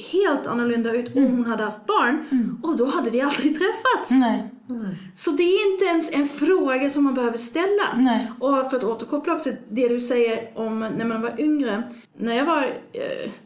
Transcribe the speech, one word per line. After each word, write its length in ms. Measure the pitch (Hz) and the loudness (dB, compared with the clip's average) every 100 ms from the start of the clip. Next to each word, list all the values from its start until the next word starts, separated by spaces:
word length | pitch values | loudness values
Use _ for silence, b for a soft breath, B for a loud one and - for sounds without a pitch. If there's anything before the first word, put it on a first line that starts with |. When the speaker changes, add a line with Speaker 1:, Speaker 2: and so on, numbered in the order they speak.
Speaker 1:
helt 460 | - 349 392 277 - | -4 0 2 0 -2
annorlunda 440 | 240 240 233 226 | -2 0 0 0
ut 220 | 233 247 277 | -2 -2 2
om 60 | |
Speaker 2:
Mm. 140 | 262 247 | 2 2
Speaker 1:
hon 80 | 233 | 0
hade 180 | 214 | -2
haft 220 | 208 208 - | -4 -6 -2
barn. 400 | 415 247 302 - | 2 2 0 0
Speaker 2:
Mm. 280 | 262 233 - | 0 0 -2
Speaker 1:
Och 140 | 320 240 | -2 0
då 80 | 254 | 0
hade 240 | 330 233 | 0 0
vi 120 | 233 | 0
aldrig 360 | 285 - 294 302 | 0 0 0 2
träffats. 540 | 381 453 508 480 - | 0 0 0 0 2
Speaker 2:
Nej. 320 | 254 240 - - - - | 2 4 2 -4 -14 -12
Speaker 3:
Nej. 280 | 240 202 165 B - | -8 -8 -10 B -6
Speaker 1:
Så 160 | 349 | -2
det 120 | 285 | 2
är 280 | 349 392 403 | 4 4 4
inte 120 | 381 381 | 2 2
ens 260 | 330 302 | 2 0
en 160 | 277 285 | 0 -2
fråga 640 | - 302 370 277 262 277 | 0 2 4 4 2 0
som 140 | 285 | 2
man 100 | 277 | 2
behöver 240 | 247 240 226 | 2 0 -2
ställa. 460 | - 320 381 403 - 233 | -4 -2 2 2 2 4
Speaker 2:
Nej. 340 | 262 226 - - | 4 4 0 -4
Speaker 1:
Och 300 | 262 269 262 | 0 2 2
för 80 | - | -2
att 60 | |
återkoppla 500 | 196 226 - 294 320 | -2 -4 -4 -4 -2
också 100 | 311 | -2
till 140 | 269 220 - | -4 -6 -6
det 180 | 214 240 | 0 0
du 120 | 240 | 0
säger 520 | 240 247 233 226 - - | 0 2 2 0 -6 -8
om 240 | 226 220 | -6 -4
när 260 | 220 - 233 | -4 -4 -2
man 160 | 226 | -2
var 180 | 233 233 | -4 -2
yngre. 420 | 302 302 247 208 240 B B - | 0 0 0 -2 -4 B B -8
När 180 | 233 233 | -2 0
jag 100 | 294 | 2
var, 180 | 311 262 - - | 0 0 -4 -12
eh, 380 | - - - - - | -8 -6 -6 -8 -12